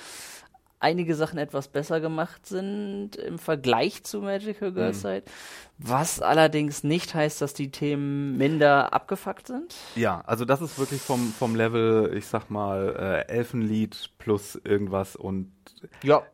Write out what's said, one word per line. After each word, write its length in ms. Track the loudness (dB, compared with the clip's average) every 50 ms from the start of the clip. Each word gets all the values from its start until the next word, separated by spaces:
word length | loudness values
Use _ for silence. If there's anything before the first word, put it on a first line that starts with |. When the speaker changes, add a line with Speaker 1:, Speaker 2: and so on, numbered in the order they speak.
| -18 -16 -16 -16 -16 -16 -18 -20 -20 -20 _ _ _ _ _ 0
Speaker 1:
einige 340 | 2 2 2 2 0 0 0
Sachen 220 | 0 0 -2 -2 -4
etwas 300 | -4 -4 -4 -6 -6 -4
besser 320 | -4 -4 -2 0 -2 -2
gemacht 460 | 0 -2 -2 -2 -4 -4 -6 -16 -12
sind 720 | -8 -6 -6 -4 -4 -6 -6 -6 -6 -6 -8 -8 -10 -10
im 220 | -10 -8 -8 -8 -6
Vergleich 640 | -2 -2 -2 0 2 4 4 4 4 0 -2 -6 -12
zu 160 | -8 -8 -6
Magical 520 | -4 -2 -4 -4 -4 -6 -8 -6 -6 -4
Girl 180 | -2 -2 -2 -2
Speaker 2:
Mhm. 40 | -2
Speaker 1:
Side, 280 | -4 -4 -6 -6 -6 -8 -12 -20 -18 -18 -18 -18 -20 -20 -20 _
was 460 | -12 -4 0 0 2 2 0 -2 0
allerdings 640 | 2 4 6 8 8 6 6 2 0 0 -2 -2 0
nicht 300 | 0 0 0 0 -2 0
heißt, 280 | 0 0 0 0 -2
dass 100 | -4 -4
die 180 | -4 -6 -6 -6
Themen 680 | -4 -2 -2 0 0 0 -2 -2 -2 -2 -2 -2 0 2
minder 540 | 4 4 6 6 8 8 8 8 6 4
abgefuckt 560 | 2 0 0 -2 -6 -6 -6 -8 -10 -10 -10 -10
sind. 260 | -10 -10 -10 -10 -14 -16 -16 -8 -2
Speaker 2:
Ja, 260 | 0 0 0 0 -2 -2
also 180 | -2 -2 0 2
das 160 | 2 2 2
ist 160 | 0 -6 -2 -2
wirklich 220 | -2 -2 -2 -6
vom, 300 | -2 0 0 0 0 -2 -2
vom 200 | -2 -2 0 2
Level, 560 | 2 2 2 2 2 4 4 6 4 4 2 0
ich 100 | -4 -6
sag 220 | -4 -4 -4 -4 -4
mal, 760 | -4 -4 -2 -2 -2 0 0 -2 -2 -2 -2 0 0 0 -2 -2
äh, 40 |
Elfenlied 800 | -2 -2 -2 -2 -2 -2 0 0 2 0 0 -2 -4 -12 -14 -14 _ -6
plus 400 | 0 0 0 0 0 -6 -14 -8 0
irgendwas 520 | 0 2 2 2 0 -2 -2 -2 -4 -8
und 340 | -8 -6 -4 -4 -4 -4 -8 -12 _ _ -20 _ -20 -20 -20 -14 -2
Speaker 1:
Ja, 200 | 4 4 4 4 4 0